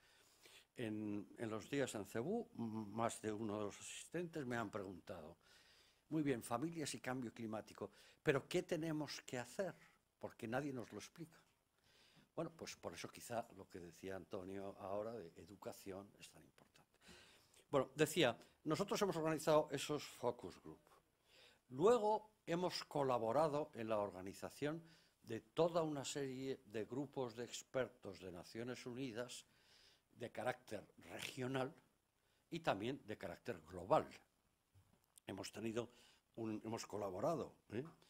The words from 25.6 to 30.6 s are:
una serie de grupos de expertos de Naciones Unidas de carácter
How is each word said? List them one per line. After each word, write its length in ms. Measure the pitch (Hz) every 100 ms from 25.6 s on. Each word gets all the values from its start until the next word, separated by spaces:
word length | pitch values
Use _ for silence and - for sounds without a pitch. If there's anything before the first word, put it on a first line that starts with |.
| 170 170
una 220 | 160 143
serie 580 | 123 147 135 131 135 127 -
de 180 | 110
grupos 500 | 101 123 139 139 123
de 100 | 113
expertos 760 | 117 - - 131 117 - 107 87
de 100 | 92
Naciones 560 | 87 82 113 120 120 131
Unidas 580 | 120 135 107 123 - - _ - - - - _ -
de 140 | 113
carácter 520 | - 120 123